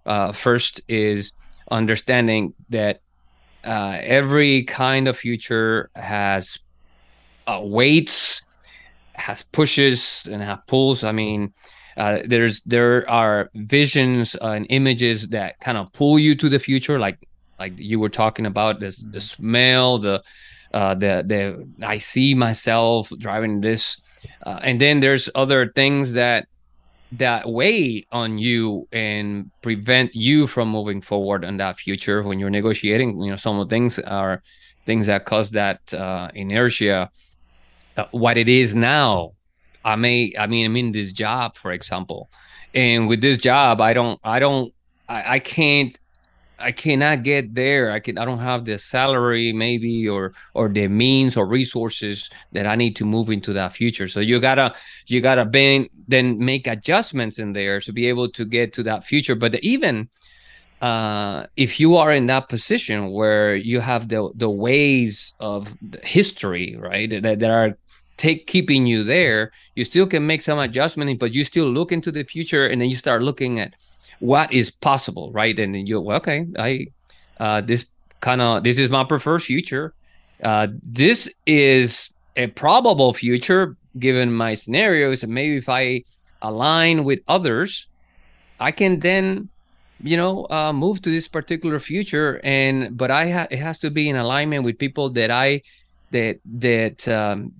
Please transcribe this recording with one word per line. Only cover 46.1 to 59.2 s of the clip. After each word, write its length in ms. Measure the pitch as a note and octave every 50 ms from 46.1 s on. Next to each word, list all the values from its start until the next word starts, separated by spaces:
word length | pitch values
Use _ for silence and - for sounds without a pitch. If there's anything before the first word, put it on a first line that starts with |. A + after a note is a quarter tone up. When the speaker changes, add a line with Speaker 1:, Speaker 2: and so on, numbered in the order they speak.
| _ _ _ _ _ _ _ _ _ -
Speaker 1:
I 120 | A#2+ B2
cannot 500 | B2 - - D#3 C#3+ C3 D3 D3+ D#3 C3
get 320 | A#2 C3+ C#3+ C#3 C3 G#2 A2+
there. 380 | B2+ B2+ C3+ C#3+ C#3 B2+ A2
I 80 | G#2 A2
can, 180 | G#2+ A#2+ G#2+ F#2
I 80 | A#2
don't 140 | B2 B2+ A#2
have 260 | A#2+ B2+ B2+ A#2+ A#2
the 140 | A2+ G#2+ G2
salary 760 | - - - B2+ C3 C#3 C3+ B2 A#2+ A#2+ A#2 A#2 A#2 A#2 A2
maybe, 560 | A2 A2+ A#2 A#2+ A#2 A2+ A#2 A#2 A2+ A2 G#2+
or, 240 | G2+ G2 F#2+ F#2+ - - - - -
or 120 | - A2+ G#2+
the 180 | G2 G#2 G2+ G2
means 500 | G2+ G#2+ A#2+ C3 C3+ C3+ C3+ B2+ - A#2
or 80 | G2
resources 880 | F#2 A2+ C3 C3 B2 - B2 A2+ A2 - - G#2+ G#2 G2+ G2 - - - - - _
that 140 | - G2 G2+
I 100 | G#2 G#2+
need 200 | A2+ A#2+ A#2 G#2+
to 100 | - G#2
move 240 | G#2+ G#2+ A2+ A2+ G#2+
into 240 | A2 G2+ G2 - G2+
that 200 | G2 F#2 F2+ -
future. 340 | - A#2 A#2 A#2 - G2 F2+
So 120 | - G#2
you 200 | G#2+ A2 B2 B2
gotta, 340 | B2 C3 C3 C3 C3+ A#2+ - - - - - - -
you 160 | - B2 B2
gotta 240 | A#2 C3 C3 B2 A#2
ben-, 420 | G#2+ A#2 C#3 C#3 C#3 C3+ C3+ B2 - _ - - -
then 320 | C3+ C3 B2+ B2 A#2+ G#2
make 260 | A#2+ B2+ C3 C#3 B2+
adjustments 720 | B2+ A2+ G#2+ - - E3 G#3 A3+ - - C3+ A#2 A2 G#2 -
in 160 | A2 G2+ G2
there 260 | G2+ G2 G2 G2 G2+
to 120 | - - G#2
be 140 | A#2+ A#2 B2
able 240 | B2 A#2+ B2 A#2+
to 120 | - - A#2
get 300 | G#2+ A2+ A#2 A#2+ G#2+ -
to 100 | - A2+
that 200 | A2 G#2+ G2+ -
future. 300 | - - D3